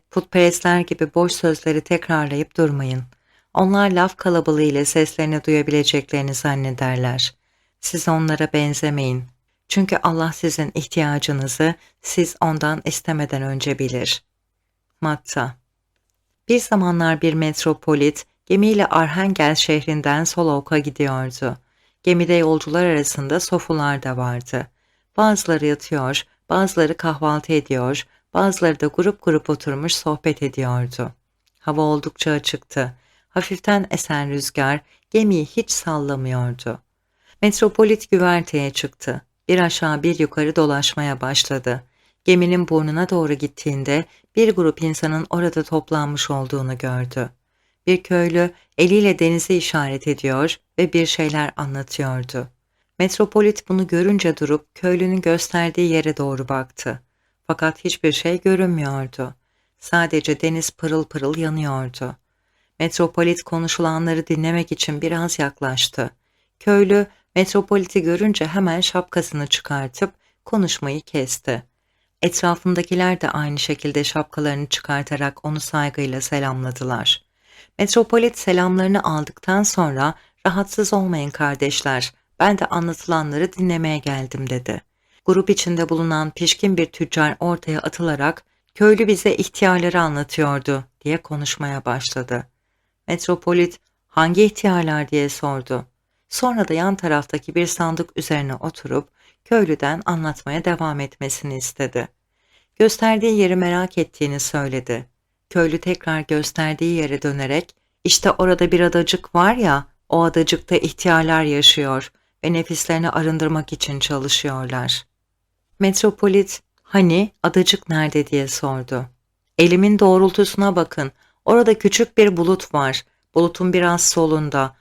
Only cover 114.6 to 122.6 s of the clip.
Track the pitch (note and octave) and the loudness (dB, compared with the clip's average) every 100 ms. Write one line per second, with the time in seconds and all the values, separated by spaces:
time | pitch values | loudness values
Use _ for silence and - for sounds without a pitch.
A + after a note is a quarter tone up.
114.6 | B2+ B2+ B2 - - _ _ _ _ _ | -6 -4 -4 -6 -8 _ _ _ _ _
115.6 | _ _ G3 F#3+ G#3+ G3+ G3+ F#3+ G3 - | _ _ 0 2 0 2 2 2 2 -4
116.6 | - _ _ G3 F3+ E3+ G#3 - E3 F#3 | -18 _ _ 4 4 4 0 -2 0 2
117.6 | F3 - - D#3 D3+ D3+ C#3+ C#3+ C3+ - | 2 0 -2 -2 0 0 0 -2 -2 -4
118.6 | C#3 C3 B2+ B2+ C3 _ _ _ _ - | -4 -6 -6 -6 -8 _ _ _ _ 2
119.6 | E3+ F3+ G3+ G#3 G3 F#3 F#3+ F#3 G3 - | 4 6 4 6 6 8 6 4 0 2
120.6 | G3+ F#3 E3 - C3+ - _ _ - A#3 | 0 2 -2 -4 -8 -10 _ _ 2 4
121.6 | A3+ G#3+ G3+ - A#3 - G#3 F3 E3+ F#3+ | 6 4 2 2 0 4 4 4 2 0